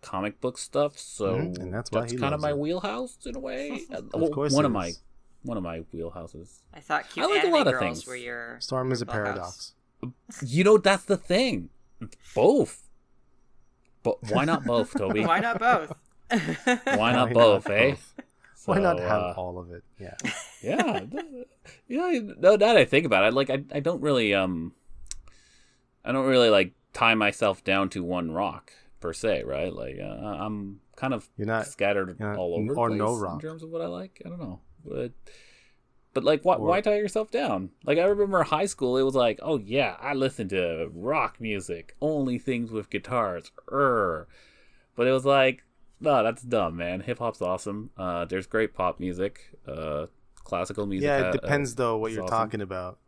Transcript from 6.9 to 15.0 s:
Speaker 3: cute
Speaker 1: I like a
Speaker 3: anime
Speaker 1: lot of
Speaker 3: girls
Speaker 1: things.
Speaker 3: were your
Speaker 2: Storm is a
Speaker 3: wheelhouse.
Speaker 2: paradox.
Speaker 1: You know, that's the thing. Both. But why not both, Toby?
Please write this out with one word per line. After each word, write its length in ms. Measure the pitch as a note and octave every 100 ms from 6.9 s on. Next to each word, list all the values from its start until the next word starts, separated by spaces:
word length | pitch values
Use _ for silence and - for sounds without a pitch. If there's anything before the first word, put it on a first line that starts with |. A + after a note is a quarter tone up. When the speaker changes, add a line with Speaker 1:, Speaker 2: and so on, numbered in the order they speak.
| D3+ -
Speaker 3:
cute 140 | - D#4
Speaker 1:
I 40 |
like 140 | G#4
a 40 | F#4
Speaker 3:
anime 40 |
Speaker 1:
lot 160 | D#4+ G3+
of 60 |
Speaker 3:
girls 100 | B2+
Speaker 1:
things. 240 | F#2+ D#2+ -
Speaker 3:
were 80 | B2+
your 420 | A#2+ A#2+ A#2 A#2+
Speaker 2:
Storm 300 | - C3 C3
is 120 | B2
a 20 | A2+
Speaker 3:
wheelhouse. 680 | A2 G#2 G2 F2 - - _ _ _
Speaker 2:
paradox. 400 | B2+ - - -
Speaker 1:
You 200 | C3+ C#3+
know, 140 | F#3+ G#3+
that's 240 | F#3+ G3
the 140 | - F#3+
thing. 520 | - F#3 B3+ F#2+ E2+ _ _ - A2+ - -
Both. 540 | - C#3+ C#4 - - - - _ _ _ _ _ - _ _ _ _
But 220 | A#2+ - A2
why 140 | A2 D3
not 200 | - -
both, 260 | A#2+ G#2+
Toby? 240 | -